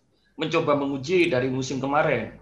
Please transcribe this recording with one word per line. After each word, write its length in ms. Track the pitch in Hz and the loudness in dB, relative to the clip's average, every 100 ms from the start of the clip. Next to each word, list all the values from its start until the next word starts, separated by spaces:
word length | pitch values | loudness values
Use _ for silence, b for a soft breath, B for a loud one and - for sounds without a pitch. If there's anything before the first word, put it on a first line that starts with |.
| _ _ _ | _ _ _
mencoba 400 | - 156 160 151 | -8 0 0 2
menguji 560 | 139 139 139 131 185 170 | 2 0 -4 0 2 2
dari 220 | 127 131 | 2 0
musim 260 | 131 131 139 | -2 -4 -4
kemarin. 560 | 135 147 160 120 107 - | -2 0 2 0 -4 -12